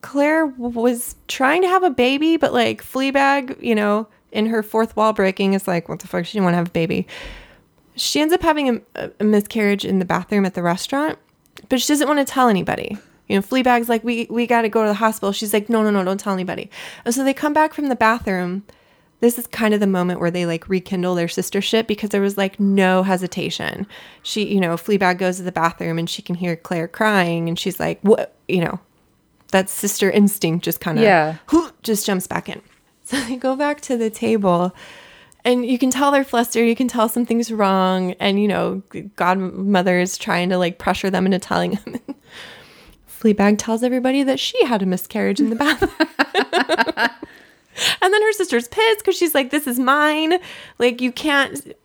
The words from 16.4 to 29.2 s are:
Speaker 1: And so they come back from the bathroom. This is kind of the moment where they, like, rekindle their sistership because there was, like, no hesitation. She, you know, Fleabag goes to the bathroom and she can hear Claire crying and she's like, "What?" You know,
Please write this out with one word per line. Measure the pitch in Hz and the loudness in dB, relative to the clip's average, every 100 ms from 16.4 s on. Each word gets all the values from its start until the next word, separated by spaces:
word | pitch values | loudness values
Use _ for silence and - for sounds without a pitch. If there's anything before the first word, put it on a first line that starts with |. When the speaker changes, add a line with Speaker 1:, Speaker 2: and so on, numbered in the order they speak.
| 185 - - - - - - | -4 -8 -10 -16 -18 -10 -4
Speaker 1:
And | 247 | 0
so | |
they | 269 | 0
come | 269 302 | 0 0
back | 294 311 | 2 2
from | 302 285 | 0 -4
the | 254 | 2
bathroom. | 220 240 - 185 180 185 208 - _ _ _ _ | 2 2 -2 -2 -2 -6 -10 -20 _ _ _ _
This | 233 240 | 0 0
is | - | -10
kind | - 214 | -2 0
of | 208 | 2
the | 202 | 2
moment | 190 180 175 | 0 0 0
where | 170 | -2
they, | 175 175 | -2 -2
like, | 165 - | -4 -2
rekindle | 190 175 190 180 180 | -4 -2 -4 -2 0
their | 170 | -2
sistership | - 185 196 190 220 226 | -4 -4 -2 0 -2 0
because | 208 208 | -4 -2
there | 202 | 0
was, | 196 202 | 0 0
like, | 196 - | -4 0
no | 196 196 185 185 | 2 4 4 4
hesitation. | 190 185 180 - 165 - 76 - 202 - - - | 2 0 -2 -6 -6 -6 -6 -6 -10 -12 -20 -16
She, | - 220 208 | -8 -4 0
you | 202 | 0
know, | 175 170 | 0 -2
Fleabag | - 202 190 180 | 0 2 2 2
goes | 185 185 | -2 -2
to | |
the | 185 | -6
bathroom | 180 165 - 170 165 | -2 -2 -2 -4 -2
and | 165 | -4
she | - | -8
can | - 175 | -8 -6
hear | 180 165 | -4 -4
Claire | - 175 170 | -4 -4 -4
crying | - 220 208 175 170 165 | -4 0 0 0 0 -2
and | 165 | -4
she's | 190 170 | -4 -4
like, | 165 165 | -4 -2
"What?" | 196 220 - _ _ | 2 2 2 _ _
You | 180 | -2
know, | 165 - _ _ _ _ | 0 -4 _ _ _ _